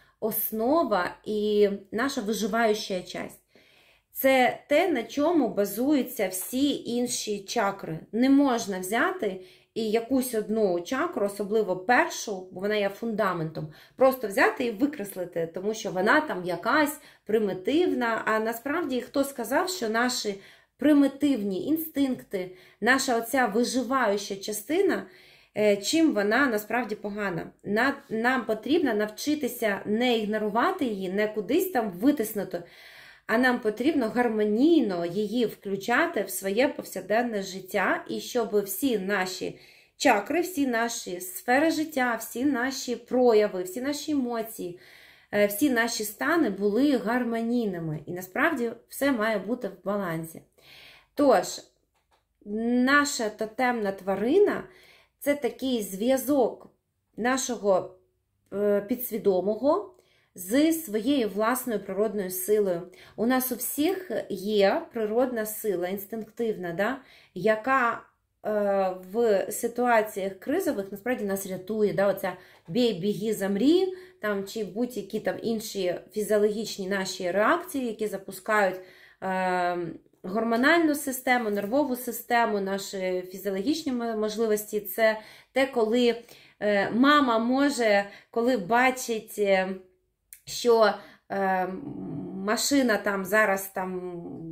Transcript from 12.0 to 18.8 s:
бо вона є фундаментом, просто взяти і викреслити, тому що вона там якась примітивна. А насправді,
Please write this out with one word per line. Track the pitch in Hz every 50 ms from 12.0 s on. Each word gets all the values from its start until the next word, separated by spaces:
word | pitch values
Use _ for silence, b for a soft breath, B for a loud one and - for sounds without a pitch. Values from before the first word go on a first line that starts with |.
| 349 339 - - - 233 202 185 185 -
бо | - 185
вона | 190 208 214
є | 208 202 196
фундаментом, | 196 - 233 233 214 208 214 190 175 170 156 160 - 160 156 151 B B B B B
просто | - 254 262 262 262 -
взяти | 196 196 240 330 427 440 - 254
і | 233
викреслити, | 214 196 269 285 - - 202 196 - 190 175 175 - 170 165 165 -
тому | 185 185 208 220
що | 214 - 190
вона | 165 185 185 226 269 302
там | 302 302 196 180 175
якась | 180 170 170 - 226 269 311 294 285 - - B B B B _
примітивна. | - 208 226 214 190 180 185 - 226 277 330 359 302 277 247 247 226 220 - -
А | 208 220 220
насправді, | 220 226 233 - - 277 294 349